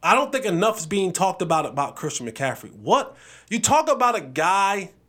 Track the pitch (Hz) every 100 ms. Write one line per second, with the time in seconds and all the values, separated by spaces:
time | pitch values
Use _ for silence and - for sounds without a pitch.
0 | 165 226 277 262 220 170 208 214 160 196
1 | 190 180 190 185 175 160 147 139 139 -
2 | 156 - 120 - 135 117 - 101 107 247
3 | 262 - - - _ 226 - 285 311 262
4 | 240 226 139 131 160 190 196 202 185 -